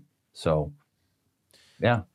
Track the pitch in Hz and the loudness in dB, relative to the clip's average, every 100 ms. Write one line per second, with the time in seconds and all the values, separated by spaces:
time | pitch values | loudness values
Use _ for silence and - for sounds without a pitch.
0 | - _ _ - - 78 73 - _ _ | -10 _ _ -6 0 0 -2 -10 _ _
1 | _ _ _ _ _ _ _ - 113 117 | _ _ _ _ _ _ _ -2 0 0
2 | - | -4